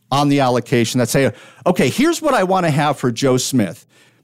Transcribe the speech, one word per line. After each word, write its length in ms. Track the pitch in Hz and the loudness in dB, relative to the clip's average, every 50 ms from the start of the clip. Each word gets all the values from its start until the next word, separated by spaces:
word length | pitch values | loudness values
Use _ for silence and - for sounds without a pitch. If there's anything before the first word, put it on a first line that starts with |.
| _ - | _ -4
on 180 | 131 139 147 143 | -2 0 2 2
the 100 | 143 139 | 2 2
allocation 600 | 135 123 123 120 - - - 120 117 - - 127 | 2 2 0 0 -2 0 0 0 0 0 0 -2
that 100 | 120 - | -2 0
say, 240 | - 139 135 127 - - - - - - - | 0 0 0 0 -2 -4 -12 -20 -18 -6 -4
"Okay, 240 | 175 180 - 170 127 | -2 0 0 0 0
here's 320 | - - 269 339 339 - | 0 0 0 0 0 0
what 140 | 311 294 269 | -2 0 0
I 80 | 220 190 | 0 0
want 240 | 180 190 185 175 165 | 0 0 0 0 0
to 20 | |
have 280 | 135 156 147 147 139 - | 0 0 0 0 -2 -2
for 140 | - 127 | -2 -4
Joe 260 | 113 - 139 135 127 127 | -2 0 0 0 2 0
Smith." 500 | - - - 127 101 85 82 - - _ _ _ _ _ _ _ | 0 -2 -2 -2 -2 -2 -4 -10 -18 _ _ _ _ _ _ _